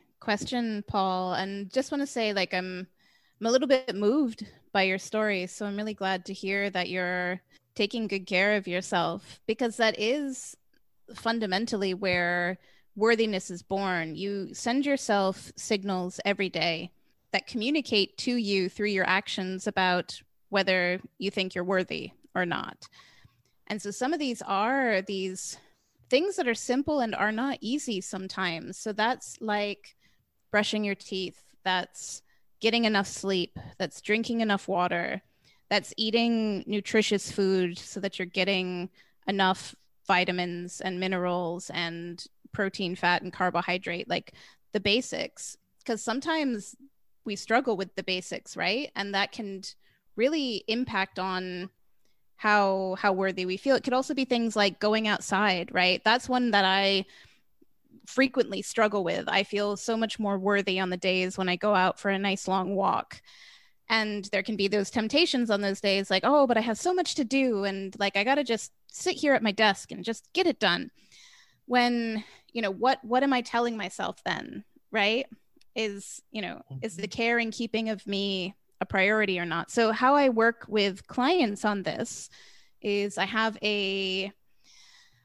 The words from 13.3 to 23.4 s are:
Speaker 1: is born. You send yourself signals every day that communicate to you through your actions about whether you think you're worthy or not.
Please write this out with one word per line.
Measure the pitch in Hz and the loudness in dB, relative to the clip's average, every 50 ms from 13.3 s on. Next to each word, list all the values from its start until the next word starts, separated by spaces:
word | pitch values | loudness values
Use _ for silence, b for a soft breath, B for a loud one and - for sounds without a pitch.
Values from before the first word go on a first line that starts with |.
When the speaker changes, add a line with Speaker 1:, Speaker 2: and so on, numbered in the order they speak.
| 202 185 - - | 0 -2 -4 -6
Speaker 1:
is | 180 180 | -10 -12
born. | - - 196 196 196 185 180 170 160 160 151 | -6 -4 -4 -2 0 0 0 0 -2 -4 -6
You | 156 190 202 202 196 185 - | -6 -4 -4 -4 -4 -6 -8
send | - - - 240 247 277 277 | -10 -6 -4 -2 0 0 2
yourself | 285 277 262 - - 208 202 190 190 190 - - - - | 2 0 0 2 2 2 4 4 2 0 -2 -8 -16 -14
signals | - - - 220 196 190 202 185 185 180 185 - - - | -12 -2 -2 -2 0 0 -2 -2 -2 -2 -4 -8 -4 -2
every | 202 196 196 196 175 | -2 0 0 -2 -2
day | - 165 160 170 165 - 165 - - _ _ _ _ _ _ _ | -2 0 0 0 0 -2 -6 -10 -14 _ _ _ _ _ _ _
that | - 151 - | -2 -2 -2
communicate | - - 220 214 269 302 311 240 - 233 202 190 - _ - | -4 -4 -2 0 2 2 0 0 2 2 2 2 2 _ -4
to | - 254 247 | -2 0 0
you | 240 214 202 202 190 180 190 | 0 0 2 2 2 0 0
through | - - 208 208 | -2 -2 -2 0
your | 202 190 185 - | 2 2 2 2
actions | 185 196 - - - 208 185 185 190 185 - | 2 2 0 -2 -6 -4 -4 -4 -6 -4 -4
about | 214 - 190 185 185 180 180 - - - - - _ _ _ _ _ | -2 0 2 2 2 2 2 -2 -4 -10 -16 -18 _ _ _ _ _
whether | 196 196 185 190 185 185 180 175 180 185 - - _ - | 0 2 2 4 2 2 2 0 0 -2 -6 -12 _ -6
you | 185 196 | -6 -2
think | - 208 185 185 - | -2 -2 -4 -2 -4
you're | 180 | -4
worthy | 175 185 196 185 180 - 156 156 - 180 - _ - _ - | -2 0 2 0 0 0 -4 -8 -8 -10 -14 _ -20 _ -4
or | 180 180 | -2 -2
not. | 170 156 - - - - - - b b b b b b b b b b b | 0 -2 -4 -4 -8 -12 -16 -20 b b b b b b b b b b b